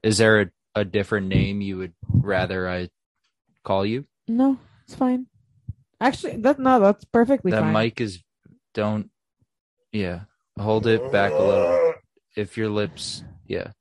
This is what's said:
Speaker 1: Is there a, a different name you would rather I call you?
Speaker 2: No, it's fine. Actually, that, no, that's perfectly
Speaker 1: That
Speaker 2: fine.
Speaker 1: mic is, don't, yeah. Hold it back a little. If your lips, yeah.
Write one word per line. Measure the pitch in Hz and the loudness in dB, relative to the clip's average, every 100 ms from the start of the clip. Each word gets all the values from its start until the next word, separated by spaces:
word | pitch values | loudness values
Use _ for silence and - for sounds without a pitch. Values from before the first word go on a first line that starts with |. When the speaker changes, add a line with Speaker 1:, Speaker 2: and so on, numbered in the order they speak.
Speaker 1:
Is | 110 107 | 0 4
there | 113 107 | 6 6
a, | 95 _ _ 107 | 2 _ _ -4
a | 101 | -2
different | 104 98 107 95 | -2 -2 -2 0
name | 95 101 101 | 0 0 -2
you | 98 92 | -6 -6
would | 92 _ - | -10 _ -2
rather | - 98 92 92 95 92 | -2 0 -2 -2 -4 -4
I | 90 90 _ _ _ _ _ _ _ | -6 -8 _ _ _ _ _ _ _
call | - 95 | -4 -2
you? | 101 117 143 _ - | 0 -4 -8 _ -6
Speaker 2:
No, | 233 269 269 _ _ _ | 0 0 0 _ _ _
it's | |
fine. | - 254 254 254 _ _ _ - - _ _ | -4 -2 -2 -6 _ _ _ -18 -18 _ _
Actually, | 247 - 349 - | -2 -2 -8 -2
that, | 226 285 | 0 2
no, | 262 254 | 4 6
that's | 196 208 - | 4 2 -2
perfectly | 233 233 277 - | 0 2 2 2
Speaker 1:
That | 110 | 2
Speaker 2:
fine. | 214 | 2
Speaker 1:
mic | 151 117 - | 2 0 -2
is, | 113 90 _ _ _ _ _ - | -6 -6 _ _ _ _ _ -4
don't, | 104 107 - _ _ _ _ _ _ _ _ | -2 -4 -6 _ _ _ _ _ _ _ _
yeah. | 107 92 87 101 _ _ - | -6 -4 -6 -14 _ _ -8
Hold | 104 110 107 | -2 0 2
it | 113 127 | 0 0
back | 101 98 | 0 2
a | 90 | 2
little. | 98 101 87 87 165 - _ _ _ - | 2 2 2 2 0 -2 _ _ _ -10
If | 101 - | -8 -4
your | 110 | -4
lips, | 104 101 - - - - - _ | -2 -4 -6 -14 -14 -16 -20 _
yeah. | 101 - - | -8 -8 -14